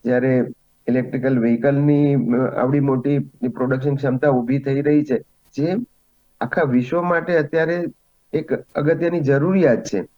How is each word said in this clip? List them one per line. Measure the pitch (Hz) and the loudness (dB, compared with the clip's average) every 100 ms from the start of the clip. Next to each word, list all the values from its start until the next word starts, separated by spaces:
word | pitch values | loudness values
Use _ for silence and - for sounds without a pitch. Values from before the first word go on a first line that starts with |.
| 120 | 0
જ્યારે | 123 131 127 120 - _ _ - | 0 2 0 -2 -8 _ _ -2
ઇલેક્ટ્રિકલ | 127 123 127 131 131 | -2 -2 -4 0 2
વ્હીકલની, | 117 117 139 143 147 143 147 139 | 2 2 0 2 2 4 2 2
અ, | 117 120 131 - | 0 0 0 -2
આવડી | 127 143 | 0 0
મોટી | 139 131 139 143 143 _ 123 | 0 0 0 -2 -4 _ -8
પ્રોડક્શન | - 127 127 143 135 | -4 -2 -2 -2 -2
ક્ષમતા | 139 127 147 | -2 0 2
ઊભી | 127 117 139 | 0 0 -2
થઈ | 139 135 | -2 -2
રહી | 147 151 | 2 2
છે, | 147 - - _ _ - | 2 -4 -6 _ _ -4
જે | 156 196 247 _ _ _ _ _ | -2 -2 -6 _ _ _ _ _
આખા | 127 - | -4 0
વિશ્વ | 147 123 123 170 | 2 0 0 -2
માટે | 175 170 175 170 | 0 -2 0 0
અત્યારે | 147 165 160 175 165 - _ _ _ | 0 0 0 -2 -6 -10 _ _ _
એક | 156 156 | -6 -4
અગત્યની | 127 - - 147 160 170 170 | -6 -4 -2 0 0 0 0
જરૂરિયાત | 139 139 165 190 156 110 | 2 2 2 4 4 2
છે. | - 98 87 | -2 -6 -8